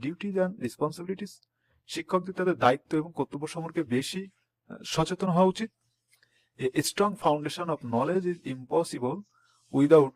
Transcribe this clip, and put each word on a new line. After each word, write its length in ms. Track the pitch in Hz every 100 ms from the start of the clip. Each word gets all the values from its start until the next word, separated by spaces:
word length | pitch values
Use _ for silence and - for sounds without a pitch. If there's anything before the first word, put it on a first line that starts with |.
duties 320 | 131 175 202 185 185
and 140 | 208
responsibilities, 880 | 120 - 151 151 175 190 208 - _ _ _ _ _
শিক্ষকদের 460 | - - 185 180
তাদের 220 | 185 185 151
দায়িত্ব 420 | 123 131 - 156
এবং 140 | 165 -
কর্তব্য 320 | 135 143 156
সম্পর্কে 360 | 165 165 165
বেশি, 440 | 139 123 135 185 196 _ _ _ _
আহ, 160 | -
সচেতন 440 | - 160 160 180 190
হওয়া 180 | 175 185
উচিত। 260 | 185 226 - _ _ _ _ _ _ _ -
A 60 | 131
strong 500 | 151 - - 202 180
foundation 520 | 165 151 147 180 175 151
of 40 | 120
knowledge 400 | 117 151 190 180
is 300 | 175 - 131
impossible 680 | 123 156 170 147 123 180 208 _ _ _ _
without 380 | 135 147 160 135